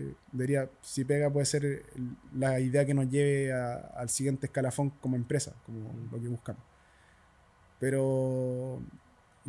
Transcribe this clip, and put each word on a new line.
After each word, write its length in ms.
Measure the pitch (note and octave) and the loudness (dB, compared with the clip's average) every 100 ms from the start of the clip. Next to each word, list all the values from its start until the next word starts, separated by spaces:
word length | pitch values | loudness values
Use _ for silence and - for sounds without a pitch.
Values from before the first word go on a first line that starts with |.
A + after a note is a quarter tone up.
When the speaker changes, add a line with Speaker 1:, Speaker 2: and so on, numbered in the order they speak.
| C3+ C3+ - | -8 -10 -10
Speaker 1:
debería, 380 | B2+ B2+ C#3 C3 - | -4 2 2 0 -8
si 240 | - - C3 | -8 -4 0
pega 240 | D3 D3 | 2 2
puede 140 | C#3+ C3+ | 2 2
ser 180 | D3+ | 2
el, 200 | C#3+ C#3 - - B2 - - C3 | 0 -2 -8 -10 -8 -10 -10 0
la 240 | C3+ C3 | 2 2
idea 260 | C3 C#3+ C#3 | 4 4 4
que 80 | |
nos 160 | C#3 C3 | 4 4
lleve 440 | C#3 C#3+ C#3 C3+ | 4 4 4 2
a, 220 | B2+ A#2+ A#2+ | 0 -2 -6
al 340 | - - A#2+ | -10 -6 -4
siguiente 380 | - C3+ C3 - | 0 0 0 -2
escalafón 420 | - C3 - C#3 | 0 0 0 -2
como 260 | - C3 B2+ | -2 -2 -2
empresa, 380 | A#2 C#3+ - - - | 0 0 -2 -10 -12
como 140 | A2+ A2 | -10 -10
Speaker 2:
Mm. 220 | A#2+ A2+ | -10 -8
Speaker 1:
lo 100 | A#2+ | -6
que 60 | A#2+ | -6
buscamos. 340 | A#2+ - - - - - - - - - _ - _ - - | -6 -8 -12 -14 -20 -20 -20 -20 -20 -20 _ -20 _ -20 -4
Pero 1000 | C3 C3+ C3+ C3 C3 C3 B2+ B2+ B2+ B2+ B2 - - _ _ _ | 0 2 2 2 2 0 0 -2 -4 -8 -10 -16 -20 _ _ _